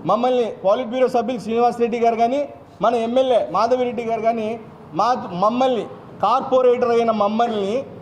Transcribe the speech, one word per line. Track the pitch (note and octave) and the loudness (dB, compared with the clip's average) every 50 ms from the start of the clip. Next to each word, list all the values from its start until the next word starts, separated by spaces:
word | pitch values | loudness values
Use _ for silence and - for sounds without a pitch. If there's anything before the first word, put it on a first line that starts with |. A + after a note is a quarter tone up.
| - | -2
మమ్మల్ని | D#3+ G3+ A3+ A#3+ B3+ B3+ B3 A#3 G3+ - - - | 0 0 2 2 0 2 0 0 -2 -4 -2 0
పాలిట్ | F#3+ G#3 B3 B3+ A3 | 0 2 2 0 -4
బ్యూరో | A#3 C4 B3+ A#3 | 0 0 0 2
సభ్యులు | - A#3+ A3+ A3+ C4 G#3+ | 2 0 -2 -2 -4 -6
శ్రీనివాస్ | - G#3 A3+ A#3 A#3+ A#3+ A3+ A#3 | -4 -4 0 2 2 2 2 0
రెడ్డి | A#3 A#3 A3+ A#3 | -2 -2 0 0
గారు | A#3 A#3 A#3 | 0 0 2
కానీ, | A3 A#3 A#3 C4 D4 C#4+ - - - - - - - F#3 | 2 0 0 0 -2 -4 -4 -8 -18 -20 -18 -8 -2 0
మన | A3+ B3 | 0 0
ఎమ్మెల్యే | A#3 A3+ A#3 A#3+ C4 C4 C4 B3 G#3 - - - | 0 -2 0 2 2 2 4 2 2 0 0 0
మాధవిరెడ్డి | F#3+ A3 B3 B3+ B3+ B3 A#3+ A#3 A#3 A#3 | 0 2 2 2 0 0 -2 -4 -6 -4
గారు | A3+ A3+ A3 | -4 -4 -2
కానీ, | G#3+ A3+ A#3 A3+ G#3+ G#3+ A#3 A#3 - - - - - - D3+ | 0 0 0 0 -2 -6 -6 -8 -12 -18 -20 -20 -20 -10 -2
మా, | D#3+ G#3 A#3 B3+ G#3+ A3 G3+ F3+ | 0 0 0 0 -2 -4 -8 -4
మమ్మల్ని, | F3 G3 G#3+ A#3 B3 C4 C4 B3 G#3+ F3+ - - - - - - - - | 0 0 2 2 2 2 2 2 0 -4 -6 -10 -18 -18 -16 -8 -2 0
కార్పొరేటర్ | G3+ A#3 C4+ C4 - B3+ C4 B3+ B3 A#3+ B3 B3 A#3 | 2 2 0 0 2 2 4 4 4 4 2 2 0
అయిన | A#3 A#3 A#3 A3+ | 2 2 2 2
మమ్మల్ని | G#3+ G#3+ G3+ G3+ A3 A3+ A#3+ A#3 A3 G#3 G3 G3 A3 C4+ - - - - | 2 2 2 0 2 0 0 0 0 -2 -2 -2 -2 -4 -6 -8 -14 -20